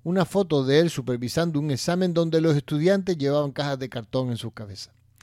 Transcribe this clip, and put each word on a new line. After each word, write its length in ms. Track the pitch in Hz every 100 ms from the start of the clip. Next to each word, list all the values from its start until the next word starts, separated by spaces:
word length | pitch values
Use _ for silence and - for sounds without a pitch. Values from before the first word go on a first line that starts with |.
una 220 | 165 185 160
foto 400 | 196 180 147 131
de 140 | 147
él 100 | 170
supervisando 680 | - 123 120 120 160 170 147
un 120 | 151
examen 420 | 131 - 180 185
donde 280 | 165 165 160
los 140 | 160 147
estudiantes 640 | - 151 175 196 190 170
llevaban 340 | 139 147 143
cajas 280 | 127 143 135
de 100 | 131
cartón 400 | 123 107 131 127
en 80 | 113
sus 160 | 117
cabezas. 400 | - 104 95 - _ _ _